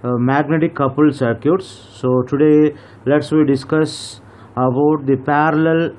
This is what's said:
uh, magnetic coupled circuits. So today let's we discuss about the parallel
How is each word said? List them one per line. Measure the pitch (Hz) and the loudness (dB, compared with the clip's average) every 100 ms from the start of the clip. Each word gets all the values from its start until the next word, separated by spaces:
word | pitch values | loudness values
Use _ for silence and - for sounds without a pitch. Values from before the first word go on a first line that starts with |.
uh, | 127 123 | -2 -2
magnetic | 123 139 143 160 160 | 2 0 0 0 0
coupled | - 139 135 151 | 0 -2 2 0
circuits. | 139 123 113 147 185 - - - | 2 -4 -2 0 -2 -4 -18 -20
So | - 127 127 | -6 -2 0
today | 123 143 151 151 151 147 - - 127 | -2 0 4 4 2 -2 -20 -10 -2
let's | 147 147 | -2 0
we | 156 | 0
discuss | 143 135 - 156 156 - - - - - - - | 2 0 -2 -2 -2 -6 -16 -18 -20 -20 -12 -2
about | 131 123 147 151 135 | -2 2 0 0 0
the | 135 | -2
parallel | 135 147 156 156 160 165 165 | 0 0 0 2 0 0 -2